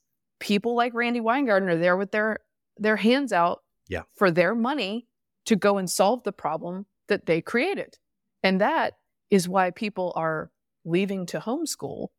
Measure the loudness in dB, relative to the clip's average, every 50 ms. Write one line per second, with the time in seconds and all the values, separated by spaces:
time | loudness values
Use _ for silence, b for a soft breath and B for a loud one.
0 | _ _ _ _ _ _ _ -10 -2 0 0 0 0 0 0 0 0 0 0 -2
1 | -2 -2 -2 0 0 0 0 2 2 2 2 2 4 2 2 2 4 4 2 2
2 | 0 -2 -2 -2 0 0 -2 -4 _ _ _ _ _ _ _ -2 0 0 2 4
3 | 4 4 4 4 2 0 2 2 2 2 0 -4 _ _ _ _ _ -8 -8 -8
4 | -8 _ _ 2 2 4 4 4 2 2 2 0 -2 -2 -2 -2 -4 -4 -6 -8
5 | -10 _ _ _ _ _ _ _ -2 0 0 2 4 2 2 2 0 -2 0 2
6 | 2 2 2 0 -4 -8 -8 -6 -6 -6 -6 -6 -6 -8 -10 -10 -12 -14 _ _
7 | _ -4 -4 -2 0 0 -2 -2 -2 -2 -2 -2 -2 -2 -4 -6 -8 -12 _ _
8 | _ _ _ _ _ _ _ _ 0 0 2 2 2 2 0 0 -2 -2 -6 _
9 | _ _ _ _ _ 2 2 2 2 2 0 0 0 0 -2 -4 -8 -6 -6 -4
10 | -6 -4 -4 -2 -2 -2 -2 -4 -6 -10 _ _ _ _ _ _ -6 -2 0 0
11 | 0 0 -2 -6 -6 -6 -8 -8 -6 -6 -6 -4 -6 -6 -8 -8 -10 -12 -10 -10
12 | -10 -12 _